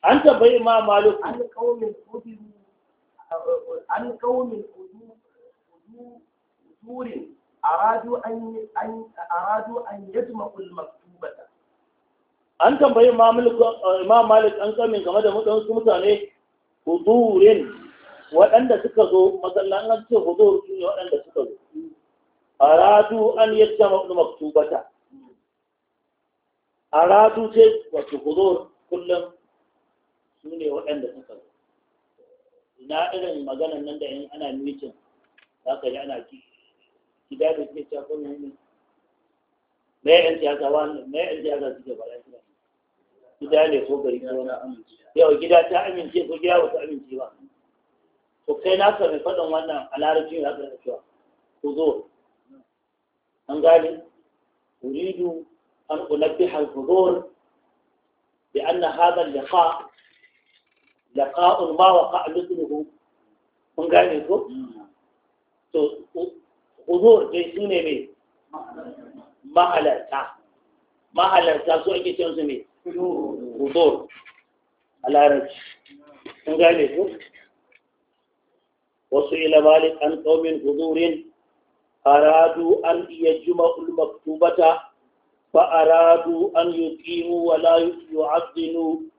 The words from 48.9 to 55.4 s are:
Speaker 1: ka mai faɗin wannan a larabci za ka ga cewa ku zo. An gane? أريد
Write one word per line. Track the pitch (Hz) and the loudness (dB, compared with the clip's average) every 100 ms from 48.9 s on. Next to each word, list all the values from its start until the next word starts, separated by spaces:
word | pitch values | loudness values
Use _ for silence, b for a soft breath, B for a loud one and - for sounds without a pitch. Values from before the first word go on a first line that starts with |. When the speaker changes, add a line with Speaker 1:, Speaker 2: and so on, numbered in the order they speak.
| 208 | 2
Speaker 1:
ka | 175 | -2
mai | 151 | -4
faɗin | 165 185 160 | -6 -6 -4
wannan | 156 165 147 131 | -6 -6 -10 -10
a | 135 | -6
larabci | 151 160 156 165 | -2 -2 -4 -8
za | 143 147 | -8 -8
ka | |
ga | 139 - | -14 -16
cewa | - - _ _ _ _ _ _ | -14 -14 _ _ _ _ _ _
ku | 147 | -10
zo. | 143 160 - - _ _ _ _ _ _ _ _ _ _ _ _ _ _ | -4 -4 -4 -10 _ _ _ _ _ _ _ _ _ _ _ _ _ _
An | 147 | -2
gane? | 160 165 160 - - _ _ _ _ _ _ _ | 4 4 2 -10 -18 _ _ _ _ _ _ _
أريد | 127 139 185 180 180 165 | -12 -10 -10 -6 -8 -8